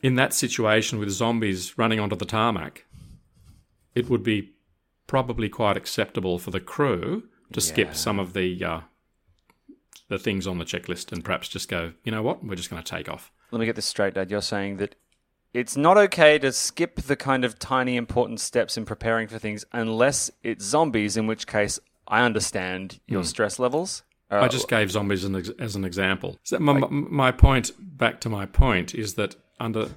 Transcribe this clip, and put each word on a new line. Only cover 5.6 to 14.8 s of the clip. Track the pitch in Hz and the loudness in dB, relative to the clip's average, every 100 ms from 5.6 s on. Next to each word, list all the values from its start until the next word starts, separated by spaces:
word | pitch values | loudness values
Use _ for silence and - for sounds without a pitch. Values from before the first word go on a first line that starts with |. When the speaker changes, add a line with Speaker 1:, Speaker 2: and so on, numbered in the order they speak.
| 110 98 | 0 0
Speaker 1:
acceptable | - - 104 - 92 87 | -2 -2 -2 -2 -2 -2
for | - | -4
the | 92 | -8
crew | - - 143 95 82 196 - _ _ | -8 -2 0 0 -2 -4 -6 _ _
to | - | -4
skip | - - 190 | -2 0 -2
Speaker 2:
Yeah. | |
Speaker 1:
some | - - 101 | -2 -2 -2
of | 92 | -2
the, | 95 92 90 | -2 -2 -2
uh, | 87 80 - _ _ _ _ _ _ _ _ - _ - _ | -4 -6 -10 _ _ _ _ _ _ _ _ -20 _ -20 _
the | 95 | -4
things | - 98 92 | -2 -2 -4
on | 90 | -6
the | |
checklist | 82 87 - 87 - | -6 -8 -6 -10 -8
and | 87 | -10
perhaps | - 90 - | -4 -6 -6
just | 95 - | -10 -6
go, | 92 82 - | -6 -6 -8
"You | 117 | -6
know | 110 | -4
what? | 113 - | -2 -4
We're | 113 | -8
just | 90 87 | -8 -8
gonna | 101 | -10
take | - 87 82 | -10 -10 -8
off." | 80 - _ _ | -12 -14 _ _
Speaker 2:
Let | 117 | -4
me | 113 | -2
get | 110 | -2
this | - | -6
straight, | - 98 | -2 -2
Dad. | 92 92 | 0 -4
You're | 104 | -4
saying | - 104 98 | -4 -4 -4
that | 98 | -4